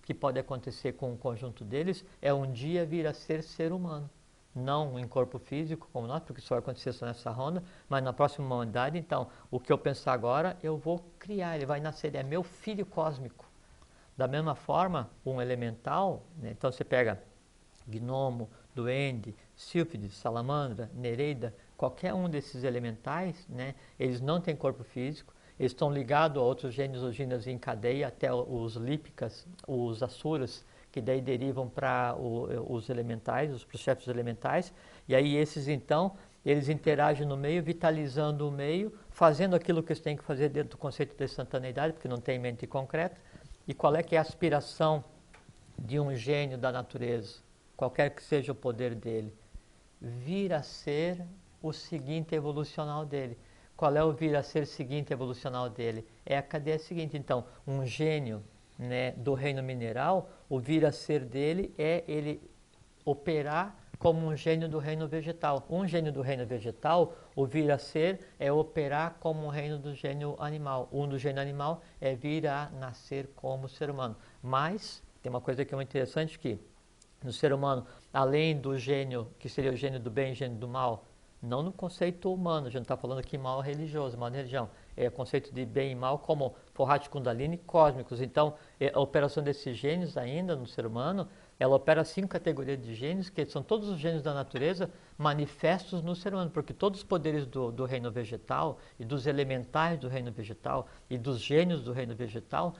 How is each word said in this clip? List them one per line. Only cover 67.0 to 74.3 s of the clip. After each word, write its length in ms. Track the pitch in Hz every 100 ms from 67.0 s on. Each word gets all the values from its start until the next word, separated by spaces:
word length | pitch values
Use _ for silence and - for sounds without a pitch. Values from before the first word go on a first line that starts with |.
| 170 - -
o 120 | 143 135
vir 240 | 156 147
a 80 | 139
ser 420 | - 156 170 190 - -
é 140 | 139
operar 640 | 151 151 160 139 147 165 -
como 240 | 165 156
um 40 | 151
reino 300 | 147 147 147
do 160 | 147
gênio 420 | 131 143 143 147 -
animal. 500 | 147 151 143 131 123
Um 160 | 139 143
do 100 | 135
gênio 220 | 139 135
animal 420 | 143 143 147 170 - -
é 140 | 135
vir 320 | 127 147 156 151
a 240 | 143 147 131
nascer 500 | 131 120 - 139 135
como 340 | - 131 135 131
ser 220 | - 147
humano. 260 | 135 123 110 -